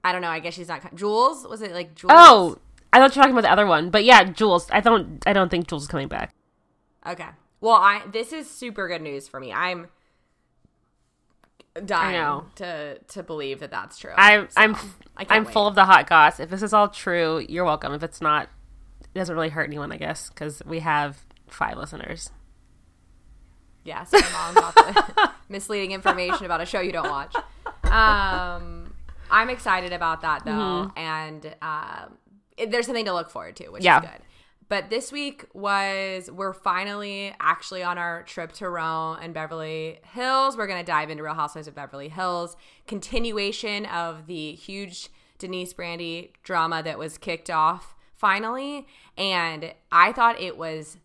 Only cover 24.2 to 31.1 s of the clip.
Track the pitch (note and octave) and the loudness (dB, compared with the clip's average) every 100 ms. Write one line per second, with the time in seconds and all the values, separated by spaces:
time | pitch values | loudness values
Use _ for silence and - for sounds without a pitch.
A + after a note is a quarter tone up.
24.2 | - - E4+ G4 - - - G#4 G4 - | 4 -4 2 2 6 6 6 2 0 0
25.2 | F#4 - - G3 - G#3 F#3+ F#3+ F#4+ F3+ | 0 -2 -14 -14 -8 -6 -6 -2 -2 0
26.2 | F3+ F4+ F#3 E3 F3 G3+ F3+ E3+ D3 C#3+ | -2 -4 -4 -6 -4 -4 -4 -4 -6 -6
27.2 | C#3+ - - - - - - A3 A3 G#3 | -6 -10 -10 -16 -18 -4 2 4 4 4
28.2 | G3 F#3 F3+ F3 E3+ E3+ - - - - | 0 -4 -6 -8 -12 -14 -14 -16 -16 -16
29.2 | - G#3 A#3 B3 A#3 F#3 F3+ F3 E3+ D#3+ | 0 0 2 -4 -2 -2 -2 -6 -4 -4
30.2 | D#3+ C#3+ - G#3+ G3 F3+ G3 - D#3+ | -4 -4 -4 -4 -4 -4 -8 -10 -8